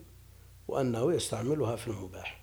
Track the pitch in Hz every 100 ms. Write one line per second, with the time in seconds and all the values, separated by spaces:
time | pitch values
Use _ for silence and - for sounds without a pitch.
0 | - - - - - - - 139 131 113
1 | 139 160 - 110 120 156 113 113 117 101
2 | 92 90 90 -